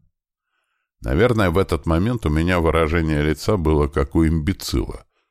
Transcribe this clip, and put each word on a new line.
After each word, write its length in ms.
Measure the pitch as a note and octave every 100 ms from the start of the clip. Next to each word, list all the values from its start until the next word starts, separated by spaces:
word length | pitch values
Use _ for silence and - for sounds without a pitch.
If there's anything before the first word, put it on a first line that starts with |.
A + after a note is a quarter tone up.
| _ _ _ _ _ _ _ _ _ _
Наверное, 480 | - C#2 A#2+ A2 F#2
в 80 | F2
этот 280 | F#2+ D#2+ E2
момент 400 | D#2+ A2 B2 D2+
у 40 |
меня 300 | D2+ E2+ F2+
выражение 640 | D#2+ E2 D2+ E2+ D#2+ D2
лица 340 | D2+ D2+ - G#2
было 300 | D#2 D2+ D2
как 280 | D2 C#2 E2
у 120 | D#2+
имбецила. 800 | E2 D2 - - - - - - _ _